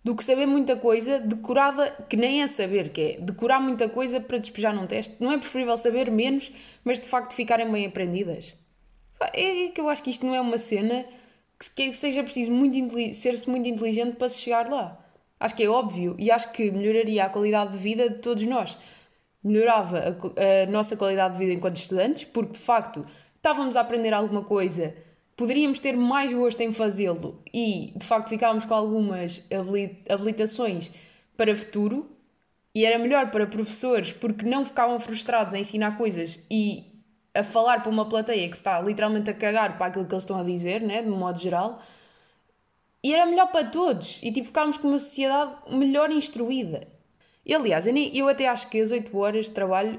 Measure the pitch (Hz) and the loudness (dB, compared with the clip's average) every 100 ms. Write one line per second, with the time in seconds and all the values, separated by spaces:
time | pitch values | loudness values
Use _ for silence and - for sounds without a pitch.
0 | 233 226 - 262 277 277 269 247 233 226 | -4 -2 2 2 4 4 2 2 4 2
1 | 240 277 214 220 - 247 277 277 285 - | 2 -2 0 -4 0 4 4 4 0 -2
2 | - 214 247 285 277 247 185 196 151 - | -4 0 2 2 0 -2 0 0 -2 -2
3 | 156 165 175 - 233 269 262 233 220 233 | -2 -2 -6 -2 2 2 2 0 -2 -2
4 | 254 254 - 240 208 - 214 208 185 214 | -2 -4 -4 -6 -6 -2 -2 -2 -4 -6
5 | 214 - 247 285 - 254 240 233 233 240 | -6 -4 -2 -2 -2 -4 0 0 2 2
6 | 247 220 254 277 - - - - 240 240 | 2 2 2 0 -4 -18 -20 -8 -4 -4
7 | - 254 240 - 233 233 226 208 202 196 | -2 -4 -2 -4 0 2 2 -2 -2 -4
8 | 180 180 180 151 - - _ _ _ _ | -2 -2 -4 -6 -12 -20 _ _ _ _
9 | _ - - - 370 359 359 359 302 294 | _ -6 -4 0 0 0 -4 -2 -2 -2
10 | 262 240 254 254 240 233 - 202 220 247 | -4 -4 -2 0 0 -2 -2 0 0 -2
11 | 254 - - _ _ - - - 269 254 | -6 -16 -20 _ _ -20 -10 -4 -4 -2
12 | 294 269 254 254 233 240 277 262 247 233 | -2 -2 -2 -2 0 4 4 2 -2 -2
13 | 220 - 247 233 254 247 240 220 226 220 | -4 -2 -2 -2 -2 -2 -2 -2 0 0
14 | 240 240 247 - 240 233 233 277 180 - | 0 -2 -4 -4 -2 0 0 -2 -4 -10
15 | _ _ _ - 220 233 214 240 214 175 | _ _ _ -6 -4 0 2 2 0 -2
16 | 175 175 214 233 233 - 214 196 208 220 | -4 0 2 2 2 -2 0 0 2 2
17 | 220 214 190 202 208 208 202 196 208 226 | 2 2 0 0 2 2 0 -4 -2 0
18 | 240 208 240 220 220 247 180 - - - | 0 0 -4 -2 0 -2 -2 -8 -20 -20
19 | _ _ _ _ 202 214 233 220 180 175 | _ _ _ _ 2 4 6 4 2 -2
20 | - 170 - - 196 190 190 214 214 214 | -2 -4 -4 2 4 6 4 2 0 0
21 | 196 190 185 180 185 175 185 175 - 185 | 0 2 0 0 0 0 -2 -4 -4 0
22 | 220 320 - 233 202 - - 233 220 151 | 0 0 -4 -4 -4 -4 2 2 0 -10
23 | - - _ _ - 277 262 240 220 233 | -14 -18 _ _ 0 2 2 2 2 2
24 | 220 208 208 208 208 202 185 165 165 - | 2 2 2 -2 0 2 2 0 -4 -6
25 | - _ _ - 240 269 294 262 277 247 | -20 _ _ -4 0 2 2 2 0 2
26 | 240 277 277 247 247 226 226 220 214 190 | 2 2 2 2 2 2 -2 0 0 0
27 | 190 165 - - - 226 220 180 147 - | 0 -2 -6 -12 -8 -4 -2 -2 -6 -8
28 | - 226 220 220 233 220 220 220 214 220 | 0 0 0 0 2 2 0 0 2 0
29 | 202 185 175 - - 196 185 202 196 - | 0 -2 -6 -8 -6 -6 -2 -2 -2 -6
30 | - 202 214 214 220 - 226 170 170 - | -2 0 0 0 -2 -2 -2 -4 -8 -16
31 | - _ _ - 214 208 - 208 208 269 | -20 _ _ 0 0 0 -2 -2 0 -2
32 | - - _ _ _ _ _ 196 220 233 | -8 -16 _ _ _ _ _ 2 4 4
33 | 240 277 262 214 208 220 214 - 254 226 | 4 2 2 0 0 -2 -6 -4 0 0
34 | 165 - 233 208 214 262 262 - 240 240 | 0 -6 -4 -2 0 0 0 2 2 2
35 | 226 220 - 233 190 196 208 214 214 214 | -4 -8 0 0 0 -4 -4 -2 -2 0
36 | 226 175 165 - - 220 208 - - - | -2 -2 -6 -10 -4 0 0 -2 -12 -20
37 | _ _ _ - 208 226 233 233 220 220 | _ _ _ -4 0 4 4 4 2 0
38 | 214 220 220 214 175 - 196 175 196 208 | 0 -2 0 -2 -2 -4 -2 0 0 0
39 | 214 214 208 208 208 220 208 - 185 190 | 0 0 -2 -2 0 2 0 0 -4 -2
40 | 180 185 185 190 175 175 175 214 220 214 | -4 -4 -4 -4 -2 -2 -2 -2 -2 -2
41 | 220 190 180 175 180 175 214 240 - - | -2 -2 -2 -4 -2 0 -2 -6 -18 -20
42 | _ _ _ _ _ _ _ _ _ _ | _ _ _ _ _ _ _ _ _ _
43 | 269 320 349 349 370 349 226 330 359 190 | 0 4 4 4 4 2 0 0 0 0
44 | - - 233 220 240 311 302 294 285 285 | -6 -8 -6 -6 -2 0 0 0 0 0
45 | 285 - 269 277 285 - - 262 277 285 | -2 -2 0 2 0 -6 -4 0 2 4
46 | 302 302 - 233 233 262 180 147 - _ | 2 2 -2 -4 -2 -2 -4 -6 -10 _
47 | _ _ _ _ - 311 226 160 196 277 | _ _ _ _ 0 0 2 2 2 2
48 | 285 262 269 269 262 240 - 220 220 240 | 0 2 2 4 2 0 -2 0 2 0
49 | 214 196 202 220 214 - 190 185 214 | -2 -2 0 0 -4 -2 0 2 0